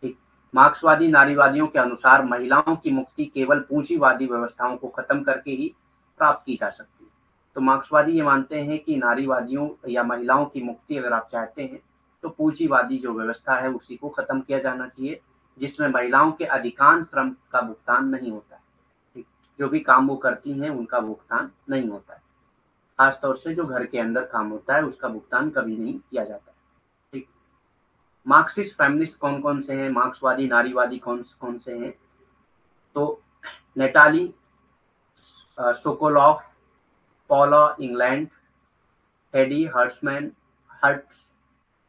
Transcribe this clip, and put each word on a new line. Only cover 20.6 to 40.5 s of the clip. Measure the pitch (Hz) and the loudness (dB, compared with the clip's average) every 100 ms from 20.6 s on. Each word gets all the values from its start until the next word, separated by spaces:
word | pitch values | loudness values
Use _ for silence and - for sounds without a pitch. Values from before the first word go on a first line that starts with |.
| 147 | -6
उनका | 135 117 123 | -6 -4 -4
भुगतान | 113 107 - 117 135 _ - | -4 -8 -8 -6 -6 _ -6
नहीं | 135 117 | -4 -4
होता | 101 - | -8 -16
है, | - _ _ _ _ _ _ _ - | -20 _ _ _ _ _ _ _ 2
खासतौर | 135 135 139 131 | 2 2 -4 -4
से | 165 160 | -6 -6
जो | 156 | -4
घर | 127 113 | -4 -6
के | 123 | -4
अंदर | 113 120 - | -2 -2 -4
काम | 117 107 | -4 -6
होता | 107 - 147 | -8 -2 0
है | |
उसका | 147 - 127 | 0 -6 -10
भुगतान | 110 - 127 151 | -10 -4 -4 -2
कभी | 139 117 110 | -4 -4 -6
नहीं | 113 139 | -8 -10
किया | - 127 | -10 -8
जाता | 104 104 _ | -8 -10 _
है। | _ _ _ _ _ _ | _ _ _ _ _ _
ठीक, | 131 - _ _ _ _ _ _ _ _ _ 131 | -16 -16 _ _ _ _ _ _ _ _ _ 4
मार्क्सिस्ट | 147 156 - 196 - | 4 4 -2 -8 0
फेमिनिस्ट | 143 147 160 - | 0 2 -4 -4
कौन | 143 139 | -6 -4
कौन | 143 139 | -4 -4
से | 139 | -6
हैं, | 135 135 | -6 -4
मार्क्सवादी | 123 127 - 131 127 131 | -2 -2 -2 -2 0 0
नारीवादी | 120 120 123 120 123 | 0 0 0 -2 -4
कौन, | 120 120 120 - | -8 -10 -10 -14
कौन | 123 120 | -12 -12
से | 131 120 | -12 -12
हैं? | 127 - _ _ _ _ _ _ _ _ _ - | -12 -14 _ _ _ _ _ _ _ _ _ -4
तो | 151 151 _ _ - - _ - | -4 -4 _ _ -20 -20 _ -2
नेटाली, | 135 151 151 160 180 - _ _ _ _ _ _ _ _ _ _ _ - | 2 8 8 6 -2 -8 _ _ _ _ _ _ _ _ _ _ _ -4
अ, | 123 | -2
सोकोलॉफ, | 120 - - 151 147 - - - _ _ _ _ _ _ _ - | -2 -4 -2 2 6 6 6 -2 _ _ _ _ _ _ _ 0
पॉला | 139 143 147 147 147 | 4 6 6 6 2
इंग्लैंड, | 135 120 123 139 156 _ _ _ _ _ _ _ _ _ _ | -6 -2 0 0 -4 _ _ _ _ _ _ _ _ _ _
हेडी | 135 131 143 160 | 0 2 2 -2
हर्ट्समैन, | 127 120 - 143 139 156 - _ | 0 -2 -2 -6 -6 -8 -12 _